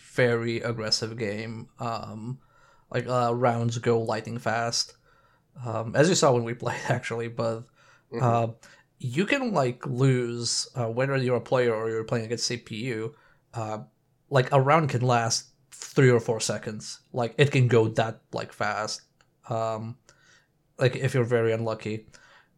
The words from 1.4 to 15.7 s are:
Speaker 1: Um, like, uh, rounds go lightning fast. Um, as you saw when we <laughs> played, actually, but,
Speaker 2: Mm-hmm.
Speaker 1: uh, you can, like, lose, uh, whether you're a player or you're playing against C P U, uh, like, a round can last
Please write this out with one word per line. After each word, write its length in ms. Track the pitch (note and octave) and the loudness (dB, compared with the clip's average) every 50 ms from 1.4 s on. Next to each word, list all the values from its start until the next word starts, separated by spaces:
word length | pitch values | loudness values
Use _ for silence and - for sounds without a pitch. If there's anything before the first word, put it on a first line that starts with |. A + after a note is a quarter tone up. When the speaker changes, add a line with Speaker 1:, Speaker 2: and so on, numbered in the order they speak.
| A2+ A#2 A2+ A2 - - _ - | -6 -8 -10 -12 -14 -16 _ -8
Speaker 1:
Um, 580 | B2 A#2 A2+ G#2+ A#2 G#2+ G#2 A2 G#2+ B2 C3+ - _ _ _ _ _ _ _ _ _ _ | -6 -6 -6 -6 -8 -10 -12 -10 -10 -10 -10 -10 _ _ _ _ _ _ _ _ _ _
like, 160 | - B2+ A#2+ | -6 -6 -2
uh, 260 | A#2+ B2+ B2 A#2+ A#2 A#2+ | 0 0 2 2 2 2
rounds 460 | B2 B2+ A#2+ A#2 A#2 A#2 A#2+ A#2 A#2 | 2 2 2 2 2 0 0 -2 0
go 220 | - A#2+ A#2 A2+ | 2 2 2 2
lightning 360 | A2+ A2+ A2 A2 - A2+ A#2 | 2 0 -2 -4 -4 -8 -10
fast. 580 | A#2+ - A2+ A2 A#2 A#2 A#2 - - - - - _ _ _ _ _ _ _ _ _ _ _ _ - B2 | -4 -2 -2 -2 0 -2 -2 -2 -4 -4 -4 -10 _ _ _ _ _ _ _ _ _ _ _ _ -12 -8
Um, 300 | A#2 A2 A2 A2+ A#2 - | -4 -4 -4 -4 0 4
as 140 | C3+ D#3 F#3 | 4 4 4
you 60 | E3+ | 4
saw 180 | - E3 C#3+ B2 | 4 4 4 4
when 100 | A#2+ A#2 | 4 0
we 100 | A#2 A#2+ | -2 -6
<laughs> 100 | - - | -6 -6
played, 180 | A#2 - - - - | -6 -6 -6 -2 -2
actually, 380 | A#2+ A#2+ - - A#2 A#2 A#2 | -2 -2 -2 -6 -4 -4 -6
but, 340 | A#2 A#2+ A#2+ A#2 A2+ A2+ A2+ A#2 _ _ _ _ _ _ _ _ _ A#2 | -6 -4 -2 -2 -2 -2 -4 -10 _ _ _ _ _ _ _ _ _ -4
Speaker 2:
Mm-hmm. 100 | A#2 B2 | 0 2
Speaker 1:
uh, 240 | A#2 A#2 A#2 A#2 A#2 A2+ _ - - - _ _ _ _ _ | 4 4 4 2 0 -4 _ -20 -20 -20 _ _ _ _ _
you 260 | - A#2+ B2 E3 G3+ | -10 -4 -2 -2 0
can, 260 | - C#4 C#4 C4 A3+ | 2 0 0 0 0
like, 320 | G3 D3 C3 B2 B2 - - | 0 2 0 0 -2 -4 -8
lose, 800 | C#3 B2 B2 C3+ C3+ B2+ B2 A#2+ A#2 A#2+ A#2+ A#2 - - - - - - | -6 0 2 4 4 4 2 0 -4 -6 -6 -4 -4 -4 -4 -6 -6 -6
uh, 100 | B2 A#2 | -6 -4
whether 320 | A2+ A2+ B2 C3 C#3 C#3 | -2 0 -2 0 0 0
you're 200 | C3 B2 B2 B2 | 0 0 0 0
a 40 | A2+ | -2
player 320 | A2 - C3+ B2+ B2 A#2 A2 | 0 0 2 2 4 2 2
or 160 | A2 A2+ A2+ | 0 -2 -2
you're 140 | A2+ A2+ A2 | -2 -4 -2
playing 220 | - B2+ A#2 A2 | -2 -4 -4 -2
against 200 | A2+ A#2+ A2 - | -4 -4 -4 -4
C 120 | - B2 | -4 -6
P 180 | A2+ - - A#2 | -6 -8 -10 -10
U, 400 | G#2 B2 C3 A2 A2 A2 A2+ - _ _ _ _ _ _ _ - | -8 -6 -6 -4 -4 -6 -8 -10 _ _ _ _ _ _ _ -8
uh, 240 | A#2 A2 G#2+ G#2+ A2 C#3 _ _ _ _ _ _ _ _ - | -8 -6 -6 -6 -8 -10 _ _ _ _ _ _ _ _ 2
like, 220 | C3+ C3 C3 - | 2 2 2 4
a 100 | C#3+ C#3 | 4 4
round 280 | C3 C#3 D3 E3+ D#3 C3+ | 6 6 4 4 4 2
can 120 | C3+ A#2 | 0 0
last 460 | B2+ B2+ B2 A#2 A#2 A#2 - - - _ _ _ _ _ | 2 2 2 2 2 0 -2 -4 -6 _ _ _ _ _